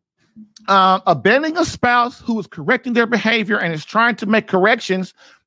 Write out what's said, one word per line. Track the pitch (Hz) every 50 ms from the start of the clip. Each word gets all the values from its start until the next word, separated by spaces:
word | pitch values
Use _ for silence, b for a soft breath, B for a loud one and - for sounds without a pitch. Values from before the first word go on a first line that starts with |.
| _ _ _ _ _ _ _ - - - _ - - -
um, | 196 196 190 190 185 190 -
abandoning | - 170 135 110 196 233 269 302 320 311 349
a | 339
spouse | - - - - 247 240 247 240 226 - -
who | - - 233 220
is | 185 -
correcting | - - 147 156 254 240 - 254 240
their | 233 233
behavior | 226 240 214 - 220 226 233 214 190 214 208
and | 190 170 165
is | 151 -
trying | - - 214 233 240 233 -
to | 233
make | 202 220 220 220 -
corrections | - 185 180 214 247 247 - - 190 190 185 - - b b b b b b